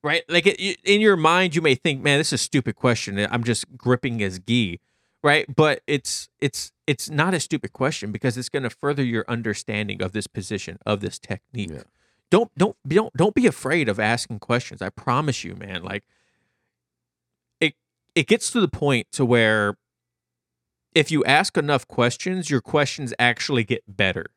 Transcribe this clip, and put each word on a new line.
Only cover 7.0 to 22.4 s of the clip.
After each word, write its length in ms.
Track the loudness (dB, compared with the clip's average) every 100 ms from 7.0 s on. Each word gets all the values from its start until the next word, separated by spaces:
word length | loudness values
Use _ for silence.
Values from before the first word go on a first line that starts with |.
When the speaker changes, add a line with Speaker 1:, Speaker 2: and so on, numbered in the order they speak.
| -4
Speaker 1:
not 240 | -2 0 0
a 40 |
stupid 340 | -4 -6 -6
question 380 | -2 -2 -2 -8
because 240 | -2 -2 -2
it's 120 | -6
gonna 220 | -4 -6
further 320 | -4 -4 0
your 200 | 0 -2 -2
understanding 720 | -4 -4 -6 -6 -6 -6 -4
of 120 | -4
this 120 | -4 -6
position, 540 | -10 -8 -8 -8 -10
of 180 | -4 -2
this 180 | -4 -10
technique. 500 | -10 -10 _ -10 -8
Speaker 2:
Yeah. 120 | -10 -16 _ _ _ _
Speaker 1:
Don't, 180 | 2 2 0
don't, 180 | 0 0 0
don't, 260 | 0 2 0
don't 200 | 2 4
be 100 | 2
afraid 420 | 2 -2 0 0
of 100 | 0
asking 400 | 0 0 -4 -10
questions. 420 | -2 -2 -2 -10
I 80 | -10
promise 540 | -6 -2 0 0 -4
you, 100 | -8
man. 300 | -12 -12 -10
Like, 200 | -8 -10 _ _ _ _ _ _ _ _ _ _ _ _ _ _ _ _
it, 160 | -4 _ _ _ _ -4
it 120 | 2
gets 240 | 2 2
to 80 | 0
the 60 | 0
point 400 | 0 0 0 -2
to 120 | -2 2
where 520 | 4 4 4 0 -2 _ _ _ _ _ _ _ _ _ _ _
if 180 | 0 0
you 120 | 0 4
ask 320 | 2 2 -2
enough 300 | 0 -2 -2
questions, 640 | 0 0 0 -6 -6